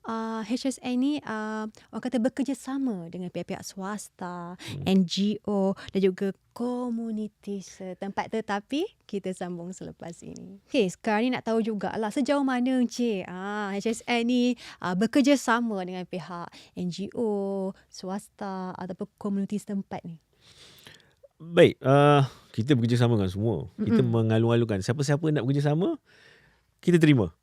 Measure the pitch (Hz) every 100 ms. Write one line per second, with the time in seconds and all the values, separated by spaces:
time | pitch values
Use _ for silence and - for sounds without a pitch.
0 | - 226 226 220 214 254 269 - 254 247
1 | 269 294 - 220 214 220 220 - - 220
2 | 247 247 226 - 277 269 - 277 269 190
3 | 165 175 180 180 175 190 - - 190 208
4 | - _ 180 175 175 180 - 143 143 190
5 | 175 - 202 208 - 202 190 196 - 196
6 | 185 185 196 - _ - 240 247 254 226
7 | 226 214 214 _ - 202 - - 190 180
8 | 196 202 - 226 - 202 - 277 403 _
9 | - 202 185 185 175 175 170 190 165 160
10 | - 165 - - 185 196 _ 285 185 -
11 | 226 214 247 254 - 226 220 208 196 -
12 | 214 294 262 285 269 247 247 254 240 -
13 | 240 196 - 180 196 208 202 202 226 226
14 | - 240 233 247 247 240 - - 175 185
15 | 220 294 269 277 - 233 233 196 180 185
16 | 180 180 156 175 170 - - - 180 165
17 | 202 - 226 202 196 196 190 - _ -
18 | 185 196 - _ 202 190 185 - 180 185
19 | 202 _ 208 196 196 208 - 196 - 190
20 | 175 165 _ _ _ - - - - -
21 | _ _ - _ 160 170 135 - 131 143
22 | 147 143 131 - _ - 110 131 117 120
23 | 120 113 95 92 113 85 - - 208 226
24 | 123 113 110 110 117 117 113 98 95 127
25 | 139 143 160 151 120 139 147 151 208 311
26 | _ _ - - _ _ _ _ - 175
27 | 156 135 90 _